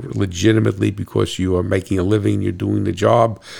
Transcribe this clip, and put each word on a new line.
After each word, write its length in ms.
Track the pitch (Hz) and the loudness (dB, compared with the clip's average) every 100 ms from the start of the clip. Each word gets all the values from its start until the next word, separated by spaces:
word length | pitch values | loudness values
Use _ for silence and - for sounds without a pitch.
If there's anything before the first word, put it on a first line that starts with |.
| - | -6
legitimately 800 | 107 98 85 104 110 110 101 107 | -4 -4 0 2 4 2 0 -2
because 480 | 101 98 107 101 - | -2 -4 -2 -2 -2
you 180 | 92 90 | 0 0
are 60 | |
making 360 | 90 98 - 95 | 0 -2 0 -2
a 40 | |
living, 380 | 92 107 101 104 | 2 2 2 0
you're 100 | 98 | -2
doing 320 | 92 104 104 98 | -2 -2 -2 -2
the 60 | |
job, 480 | 95 107 117 113 104 - - | 0 2 4 2 -2 -12 -18